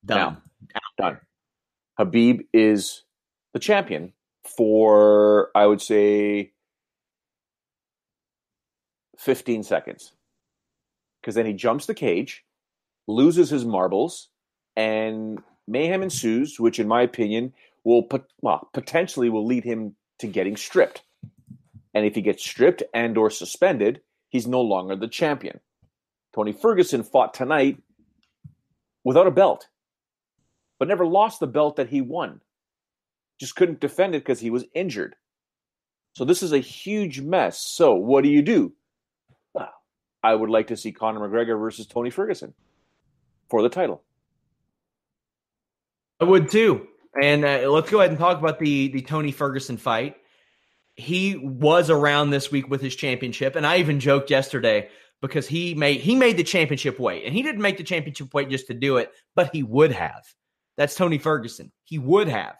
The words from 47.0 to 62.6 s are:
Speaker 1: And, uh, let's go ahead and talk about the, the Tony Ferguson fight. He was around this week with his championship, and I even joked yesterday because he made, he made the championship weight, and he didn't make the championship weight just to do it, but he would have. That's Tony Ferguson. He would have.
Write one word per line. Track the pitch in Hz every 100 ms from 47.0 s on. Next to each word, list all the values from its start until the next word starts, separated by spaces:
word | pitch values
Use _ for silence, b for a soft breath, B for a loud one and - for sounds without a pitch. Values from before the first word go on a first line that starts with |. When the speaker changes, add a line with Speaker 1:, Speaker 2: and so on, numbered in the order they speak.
| _ -
Speaker 1:
And, | 139 147 147
uh, | 139 131
let's | 151 156
go | 214
ahead | 185
and | 156
talk | 170 175
about | 156 151
the, | 156 143 135
the | 135
Tony | 131 156 151
Ferguson | 135 143 135 - 120
fight. | - 113 139 - _ _ _ _ _ _ _ _
He | 123 180 190 190
was | 135 131 147 165 160
around | 156 147 143 147
this | 139 139
week | 143 135
with | 135
his | 135
championship, | - 143 123 123 117 135 147
and | 151
I | 180
even | 156 143
joked | 131 139 139
yesterday | 135 135 135 117 107 101 b b b
because | - 160 131
he | 160 175
made, | 160 147 139
he | 135
made | 254 254 185
the |
championship | 165 185 156 139 143 -
weight, | 120 87
and | 107
he | 170
didn't | 277 226
make | 202 190
the |
championship | 170 175 151 139 135
weight | 147 139
just | 131 -
to |
do | 120 135 131
it, | 113 b b
but | - -
he | 160
would | 123 120 156
have. | 104 80 - _ _ _ _ _ -
That's | 143
Tony | - 180 156
Ferguson. | 156 156 113 - - _
He | _ 160
would | 127 190 190
have. | 113 65 -